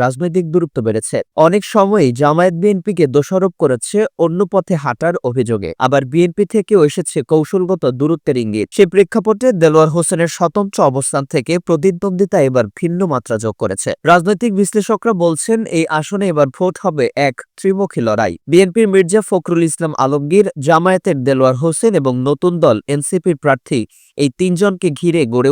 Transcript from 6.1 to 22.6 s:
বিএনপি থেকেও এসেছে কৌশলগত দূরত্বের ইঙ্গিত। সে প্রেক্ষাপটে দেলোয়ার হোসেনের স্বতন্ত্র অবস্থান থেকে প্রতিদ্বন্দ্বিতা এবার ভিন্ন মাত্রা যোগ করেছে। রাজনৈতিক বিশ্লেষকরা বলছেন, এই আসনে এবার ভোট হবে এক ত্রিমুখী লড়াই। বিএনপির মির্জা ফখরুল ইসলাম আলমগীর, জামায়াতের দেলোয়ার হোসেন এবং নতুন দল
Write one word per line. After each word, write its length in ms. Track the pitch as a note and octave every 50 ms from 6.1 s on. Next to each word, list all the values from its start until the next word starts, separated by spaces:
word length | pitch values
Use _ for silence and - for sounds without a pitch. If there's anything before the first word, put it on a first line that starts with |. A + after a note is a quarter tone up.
বিএনপি 320 | C#3 E3 F3 F3 E3 - G#3 F3 -
থেকেও 260 | A3 F#3+ - G#3+ F#3+ D3+ D3
এসেছে 280 | - G3 D#3 - - E3 B2+ -
কৌশলগত 520 | E3 D#3 D3+ - - F#3+ F#3 F3 F#3+ F3 - C3 C3 B2
দূরত্বের 380 | C#3+ D3+ E3+ D#3+ - - C3+
ইঙ্গিত। 300 | B2+ A2+ A2 G#2 G#2+ G2+ - -
সে 100 | - G3+ E3+ F#3
প্রেক্ষাপটে 540 | F#3+ G3 - - A#3 F#3 G#3+ G#3+ G#3 B3 B3+ G#3+ E3+
দেলোয়ার 280 | E3 D#3+ D3+ D#3 D#3 D#3 D3
হোসেনের 360 | F3 D#3+ - F#3 E3 E3+ D#3+ -
স্বতন্ত্র 420 | - F3 E3 - G#3 G3+ - - - F3+ C#3
অবস্থান 340 | B2+ C#3 C3+ - - C#3+ C#3 - -
থেকে 200 | D3+ A#2 - E3 F3+ -
প্রতিদ্বন্দ্বিতা 540 | - E3+ D3+ D3+ F#3+ F3 F3 - G3+ F#3 F3+ G3+ F#3 - F3+ C#3 C3
এবার 160 | B2+ B2+ A2+ G2+ - -
ভিন্ন 200 | - E3 E3+ F3+ G3 E3+ C#3+
মাত্রা 220 | B2 - - A#2 G#2+ A2
যোগ 100 | A2 G#2 -
করেছে। 280 | A#2 G2 F#2+ - - - - - - C#3
রাজনৈতিক 400 | E3+ F3+ D#3+ F#3+ G#3 E3+ A#3+ A#3 G3 F#3+
বিশ্লেষকরা 540 | G3+ - - G#3+ G3 - A3 G3 - A#3 A3 F3 F3
বলছেন, 360 | E3+ D#3+ D#3 - - A3+ A3+ A3 - E3+
এই 80 | E3 D#3+ - D#3+ D#3
আসনে 260 | D3+ - G3+ G3 G3+ F#3+ D#3+
এবার 140 | D3 C#3+ C3+ -
ভোট 180 | - F#3 F#3 - - -
হবে 220 | F#3+ D#3 D3 B2 A2+ - C3+ C#3+
এক 80 | C#3 B2 - - _ _
ত্রিমুখী 460 | - - F#3+ F#3+ F#3+ G3 F3+ - D#3+
লড়াই। 320 | B2 A2+ G#2+ G#2+ A2 F#2+ E2 - _ -
বিএনপির 360 | C#3+ F3 G3 F#3 E3+ A3+ A3+ G3+ F#3+
মির্জা 280 | F#3+ F#3 E3 G3 A3 G3+ -
ফখরুল 340 | G3+ F3+ D3+ - E3+ E3 E3+ D#3+
ইসলাম 220 | D3+ - E3+ D#3 D3+ - C3
আলমগীর, 420 | C3+ C#3+ D3 C#3+ D3 E3+ G3+ G3+ F#3 - D3+ C3
জামায়াতের 520 | D#3 E3 D#3+ E3+ F#3 F#3 F#3 - G3 E3+ C#3 B2
দেলোয়ার 280 | C3+ C#3 C3 C3 C3 C3
হোসেন 340 | B2 D#3 E3 D#3+ - - A3+ G3+ E3
এবং 120 | C#3 C3 B2 B2+ B2+
নতুন 260 | C#3 D3 C3+ - F3+ F3
দল 180 | E3+